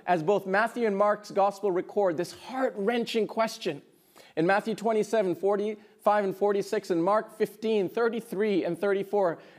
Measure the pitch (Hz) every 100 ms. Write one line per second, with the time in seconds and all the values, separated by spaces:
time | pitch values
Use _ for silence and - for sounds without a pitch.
0 | - 180 156 202 190 196 220 247 220 196
1 | 208 208 - 190 196 196 208 180 170 208
2 | 190 170 170 - - 262 262 208 196 240
3 | 226 233 196 220 220 - 190 143 - _
4 | _ - - - 165 202 214 214 214 220
5 | 208 226 190 170 196 202 208 208 - _
6 | 214 208 196 190 202 202 - 214 - 170
7 | 175 214 214 - 208 - 220 214 175 -
8 | 240 233 - 180 214 190 170 165 202 196
9 | 196 208 180 156 -